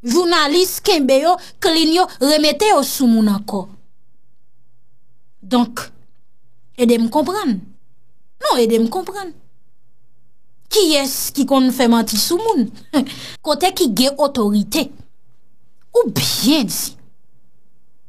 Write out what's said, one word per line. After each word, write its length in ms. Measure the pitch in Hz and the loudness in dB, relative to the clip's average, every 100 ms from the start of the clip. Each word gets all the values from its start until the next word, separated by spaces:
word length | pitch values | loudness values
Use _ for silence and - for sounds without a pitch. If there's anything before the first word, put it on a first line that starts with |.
Journaliste 760 | 240 277 349 339 294 330 370 - | 2 2 4 4 4 4 2 0
Kembe 320 | - 349 269 269 | 2 4 6 6
yo, 140 | 311 349 - - | 6 2 -2 -2
clean 320 | 370 320 320 330 | 2 4 4 4
yo, 80 | 359 - | 2 2
remettez 500 | 269 302 302 294 427 | 2 4 4 4 4
yo 140 | 349 | 4
sous 240 | 269 - 254 | 4 2 4
moun 220 | 226 214 | 6 4
encore. 400 | 202 - 202 175 - - - - - - - - - - - - - - - - - | 2 -2 -6 -6 -14 -16 -18 -18 -18 -18 -18 -18 -18 -18 -18 -18 -18 -18 -16 -16 -16
Donc, 380 | 190 247 233 - - - - - - - - - - - | 0 2 2 -2 -10 -14 -18 -18 -18 -18 -18 -18 -18 0
aidez-moi 320 | 240 233 226 | 4 4 4
comprendre. 460 | 302 311 392 359 190 - - - - - - - - | 2 0 0 0 -2 -4 -16 -18 -18 -18 -18 -18 -6
Non, 160 | - 240 | 0 4
aidez-moi 320 | 226 226 226 | 4 4 2
comprendre. 420 | 370 359 392 381 - - - - - - - - - - - - - - | 0 -6 -8 -10 -12 -18 -18 -18 -18 -18 -18 -18 -18 -18 -18 -18 -18 -2
Qui 240 | 427 349 294 | 2 4 4
est-ce 360 | 269 - - | 0 -4 -4
qui 140 | - 269 | -2 2
kon 240 | 269 254 | 4 4
fè 160 | 240 240 | 4 4
manti 300 | 233 214 214 | 4 2 0
sou 220 | - 349 | 0 2
moun? 260 | 453 370 214 - - | 2 2 0 -4 -2
<laughs> 120 | 302 - - - - | 0 0 -6 -14 -10
Côté 300 | - 294 370 | -2 2 2
qui 200 | 381 320 196 | 2 0 4
gen 180 | 262 285 | 2 4
autorité. 760 | 285 277 208 208 196 220 185 - - - - - - - - - - | 0 2 2 2 2 -2 -2 -6 -16 -18 -18 -18 -18 -18 -18 -18 -2
Ou 160 | 480 370 | 2 2
bien 540 | 131 135 - 214 311 | 0 -2 0 4 4
dit, 340 | 196 - - - - - - - - - - - - - | 2 -2 -6 -10 -18 -18 -18 -18 -18 -18 -18 -18 -18 -18